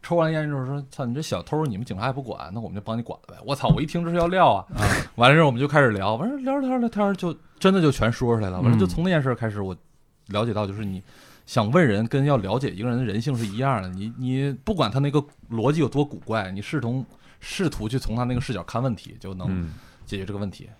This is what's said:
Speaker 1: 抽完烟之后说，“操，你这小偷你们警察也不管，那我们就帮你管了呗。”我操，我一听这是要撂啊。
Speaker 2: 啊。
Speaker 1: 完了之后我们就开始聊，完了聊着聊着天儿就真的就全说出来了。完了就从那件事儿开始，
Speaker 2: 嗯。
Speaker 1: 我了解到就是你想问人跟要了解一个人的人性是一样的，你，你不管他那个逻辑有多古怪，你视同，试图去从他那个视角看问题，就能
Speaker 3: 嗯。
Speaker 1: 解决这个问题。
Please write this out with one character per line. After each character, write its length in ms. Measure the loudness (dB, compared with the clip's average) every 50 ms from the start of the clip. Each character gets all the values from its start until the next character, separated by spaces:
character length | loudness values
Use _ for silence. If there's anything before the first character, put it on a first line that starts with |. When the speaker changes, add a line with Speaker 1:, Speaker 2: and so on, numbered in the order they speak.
Speaker 1:
抽 120 | -4 0 0
完 160 | 2 2 2
烟 160 | 0 -2 -2 -2
之 60 | -4
后 100 | -4 -4
说 160 | -4 -6 -6 -8 -10
，“操， 160 | -10 -8 -6
你 80 | -4
这 80 | -4 -6
小 220 | -4 -4 -4 -6
偷 240 | -4 -4 -2 -2 -2
你 100 | -2 -2
们 80 | -6 -6
警 140 | -8 -6 -4
察 80 | -4
也 60 | -4
不 100 | -4 -4
管， 260 | -6 -8 -10 -10 -10 -10 -10
那 60 | -8
我 80 | -8 -8
们 80 | -8
就 40 | -10
帮 160 | -6 -6 -6
你 60 | -6
管 160 | -6 -8 -12 -14 _
了 80 | -20 -20
呗。” 80 | -16 -6
我 120 | -6 -6
操， 100 | -2 2 2 2
我 80 | 2
一 40 | 2
听 180 | -2 -2 -2 -2
这 60 | 0
是 60 | 2
要 120 | 2 2 2
撂 240 | 6 6 6 6
啊。 120 | 6 4 0 -6 -4
Speaker 2:
啊。 100 | 0 2 2 2 0 -2 -6 2
Speaker 1:
完 120 | 6 6 8
了 60 | 8
之 60 | 8
后 60 | 6
我 40 | 6
们 100 | 4 2
就 60 | 0
开 140 | 2 4 6
始 100 | 6 6
聊， 240 | 4 2 0 0 0
完 160 | 0 -2 -4
了 60 | -4 -4
聊 180 | -2 -2 -2 0
着 80 | 0 0
聊 100 | 0 0
着 100 | 0 -2
天 160 | 0 2 2
儿 80 | 2 0
就 180 | 0 -2 -6 -6 -6 -14 -20 _ _
真 160 | 4 4 4
的 60 | 6
就 100 | 4 4
全 220 | 4 4 2 0
说 240 | 0 0 0 2 2
出 40 | 2
来 80 | 0 -2
了。 120 | -2 2
完 100 | 4 4
了 80 | 6 6
就 80 | 4
从 160 | 2 2 0
那 80 | 0 2
件 100 | 2 2
事 80 | 2 0
儿 60 | -2
开 160 | -2 -4 -6
始， 80 | -4 -4
Speaker 2:
嗯。 80 | -6
Speaker 1:
我 100 | -6 -8 -10 _ _ _ _ _ _ _ _ _ -6
了 160 | -2 -2 0
解 100 | 0 0
到 100 | -2 -2
就 80 | -4
是 120 | -4 -6 -6
你 180 | -6 -8 -8 -10 -16 -20 -20 -20 -20 -20 -20 _
想 240 | -2 0 0 0 4
问 120 | 4 4 4
人 220 | 4 4 2 0
跟 180 | 0 0 2 2
要 120 | 4 2
了 200 | 2 0 0 -2
解 140 | -2 -2 -4
一 120 | -6 -4 -4
个 40 | -2
人 80 | -2
的 80 | -2 -2
人 160 | -2 -2 -2
性 140 | -2 -2 -2
是 100 | -2 -4
一 120 | -4 -4
样 260 | -2 -2 0 0 -2
的， 60 | -4 -6
你， 240 | -8 -8 -8 -8 -8
你 400 | -6 -4 -2 -2 0 -2 -2 -4 -4
不 100 | -4 -4
管 160 | 0 0 0 0
他 120 | 2 0
那 100 | 0 2
个 100 | 0 0 -2 -2 _ _ -14 -6
逻 220 | -4 0 2 2
辑 80 | 4 4
有 80 | 0 0
多 160 | 2 0 0
古 140 | 0 -4 -14 -6
怪， 280 | -4 -4 -2 -2 -4
你 100 | -6 -8
视 160 | -8 -4 -4 -4
同， 260 | -2 -2 -4 -4 -6 -8 -14 -20 -20 -20 -20 _
试 280 | -14 -12 -4 -2 -2 -2
图 200 | -2 -2 -6 -2
去 100 | -2 -2
从 160 | -2 -2 -2
他 80 | -2
那 100 | -2 -2 -2
个 60 | -2
视 120 | -2 -4
角 100 | -6 -8
看 180 | -8 -6 -4 -2
问 140 | 0 0 -2
题， 220 | -4 -8 -18 -20 -14
就 160 | -12 -12 -10
能 140 | -6 -4 -4
Speaker 3:
嗯。 220 | -2 -2 -4 -6 -8 -14 -18 -20 -20 -20 -12
Speaker 1:
解 120 | -10 -8
决 80 | -8 -6
这 80 | -6
个 60 | -6 -6
问 100 | -6 -6
题。 200 | -8 -10 -18 -20 -20 _